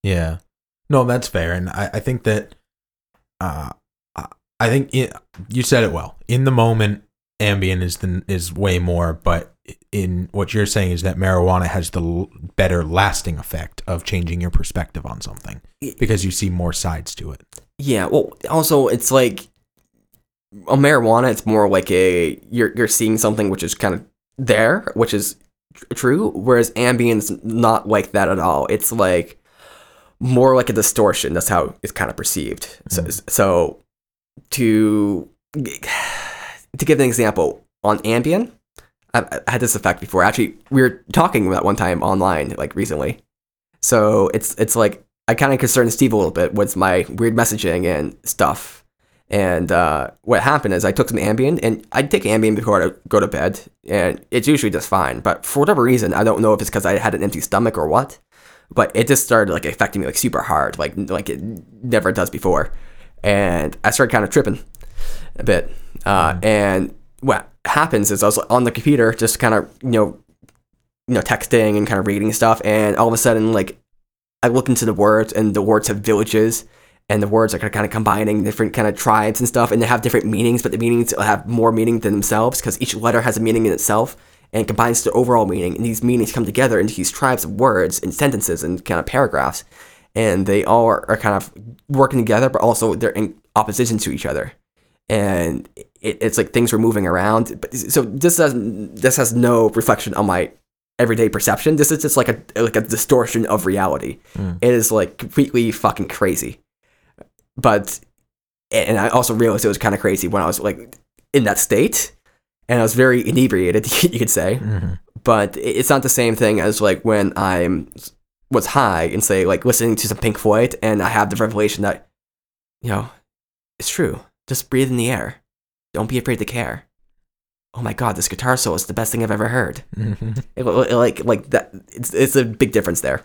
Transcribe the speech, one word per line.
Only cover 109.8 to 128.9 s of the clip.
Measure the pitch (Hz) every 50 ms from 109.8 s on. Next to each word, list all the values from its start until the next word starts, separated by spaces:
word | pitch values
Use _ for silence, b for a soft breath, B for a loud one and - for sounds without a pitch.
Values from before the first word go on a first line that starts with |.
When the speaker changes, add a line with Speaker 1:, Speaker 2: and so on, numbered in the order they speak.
| - 110 101 98
Speaker 2:
crazy | - 104 98 98 - 175
when | - 202
I | -
was, | 85 90 -
like, | - 104 - - - - - _ _ _ _ _ _ _ -
in | 143 120
that | 104 101 -
state, | - - - 104 135 233 - - - - _ _ _ _ _ _ _ _ _ _ _ -
and | 123 120
I | 113
was | 110 110
very | 120 131 131 123 123 - -
inebriated, | 131 131 127 120 101 92 92 - - 107 107 - - - -
<laughs> | - -
you | 117
could | 117 107
say. | - - 80 92 107 131
Speaker 1:
Mm-hmm. | 120 107 107 95 85 87 90 - - _ _ - _
Speaker 2:
But | - 117 107 101 98 - -
it, | - 120 - 101
it's | 131 -
not | 143 139 139
the | 131
same | - - 120 117 113
thing | 110 123 107 110 104
as, | 82 104 104 -
like, | 107 104 95 92 -
when | 113 110 104 101 95 -
I'm, | - 98 95 92 87 87 87 92 80 76 - - - - - _ _ _ _ _ _ _ _
was | 131 120 101 -
high | - 139 135 110 92 82 82
and, | 85 - 101 107
say, | - 101 95 92
like, | 87 92 - -
listening | 123 117 - 117 117 110 101
to | - 104
some | 107 -
Pink | - 117 101 -
Floyd, | - 110 104 110 120 120 - -
and | - 110 107 104 90
I | -
have | 113 110 104 98
the | 98
revelation | 95 110 107 113 104 107 104 - - 104
that, | 98 90 - - _ _ _ _ _ _ _ _ _ _ _ _ _ _ _
you | - 120
know, | 104 101 120 117 - _ _ _ _ _ _ _ _ _ _ _ _ _
it's | - -
true. | - - 170 104 - - - _ _ _ _ -
Just | 135 - - _
breathe | - 127 135 131
in | 127 120
the | 117 120
air. | 127 104 57 - - _ _ _ _ _ _ _ _ _ _ _ _
Don't | - 107 107
be | 120 127
afraid | - - 120 -
to | 107
care. | - - 120 120 60 57 - _ _ _ _ _ _ _ _ _ _ _ _ _ _ _ _ _ _ _
Oh | 120
my | 120 113 107
God, | - 123 117 107 -
this | - -
guitar | - - 127 127 127 123
solo | - 110 80
is | 85 -
the | -